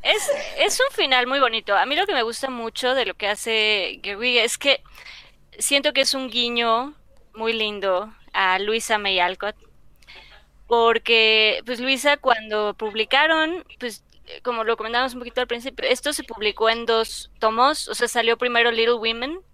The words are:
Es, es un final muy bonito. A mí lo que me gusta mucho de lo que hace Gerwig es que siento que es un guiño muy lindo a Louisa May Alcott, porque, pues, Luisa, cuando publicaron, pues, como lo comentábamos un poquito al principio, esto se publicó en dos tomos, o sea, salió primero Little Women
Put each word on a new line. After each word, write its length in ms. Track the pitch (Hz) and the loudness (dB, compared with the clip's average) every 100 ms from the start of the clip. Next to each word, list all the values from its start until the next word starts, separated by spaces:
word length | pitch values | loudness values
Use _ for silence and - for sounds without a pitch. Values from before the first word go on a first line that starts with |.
Es, 200 | - 415 - 554 605 - | 0 0 0 -4 -4 -2
es 220 | 381 - | 0 2
un 140 | 539 | 0
final 320 | - 311 254 247 | 0 2 2 2
muy 140 | 277 | 2
bonito. 340 | 254 220 208 196 | 2 0 0 0
A 100 | 208 | 2
mí 100 | 302 | 0
lo 100 | 392 | 0
que 60 | |
me 80 | 294 | 0
gusta 280 | 226 226 262 | -2 -4 -6
mucho 440 | 247 226 - 247 | -6 -8 -4 -2
de 120 | 262 220 | 0 -2
lo 80 | |
que 140 | - 202 | -4 -4
hace 720 | 208 - 220 214 208 175 - | -4 -2 0 2 0 -2 -8
Gerwig 360 | 190 202 240 240 | -10 -4 0 2
es 200 | 226 - | 2 0
que 240 | 277 - - - - - - _ _ - | 0 0 -2 -20 -20 -20 -20 _ _ -6
siento 340 | - 285 294 | 0 2 2
que 100 | 269 | 0
es 120 | 269 | 0
un 140 | 269 254 | -2 -4
guiño 640 | 226 240 240 233 226 269 302 - - - | -4 -2 -2 0 0 -2 -12 -20 -20 -20
muy 180 | 220 226 | -6 -4
lindo 580 | 226 214 208 196 185 214 - - | -2 -4 -4 -2 -2 -4 -16 -8
a 260 | 190 190 185 | 0 2 0
Louisa 400 | 202 220 - 214 | 0 -4 0 0
May 200 | 202 185 | 0 0
Alcott, 360 | 175 190 202 - - - - - - - - - _ _ - | 0 -2 -8 -8 -20 -20 -20 -20 -20 -20 -20 -20 _ _ -2
porque, 960 | 233 233 226 - 226 220 220 214 - 233 | 4 4 2 2 4 4 4 2 0 -6
pues, 140 | 240 | -6
Luisa, 360 | 254 269 285 285 | -2 0 2 2
cuando 580 | 262 226 220 214 208 | 2 0 0 -2 -2
publicaron, 920 | 202 220 208 214 262 311 320 311 349 - - | -4 -8 -4 0 2 4 2 0 -4 -10 -12
pues, 240 | 247 208 _ - - - | -12 -12 _ -20 -20 -10
como 220 | 247 233 | -6 -4
lo 120 | 220 226 | -2 -2
comentábamos 360 | 220 240 262 | -2 -2 -2
un 60 | 247 | -6
poquito 200 | 240 254 | -8 -6
al 40 | 247 | -4
principio, 400 | 233 254 - 262 | -6 -8 -6 -2
esto 240 | 254 294 | 0 0
se 120 | 302 | -6
publicó 460 | 262 208 214 - 220 | -8 -4 -4 2 2
en 160 | 226 233 | 2 2
dos 440 | 226 226 - - - | 0 0 -6 -14 -2
tomos, 500 | 220 226 262 302 - | 0 4 2 2 -6
o 60 | |
sea, 140 | - 240 | -2 0
salió 300 | 247 226 233 | 2 2 2
primero 320 | 247 240 233 | 2 2 2
Little 240 | 226 226 | 2 2
Women 460 | 240 226 226 254 349 - | 2 0 -4 -6 -8 -12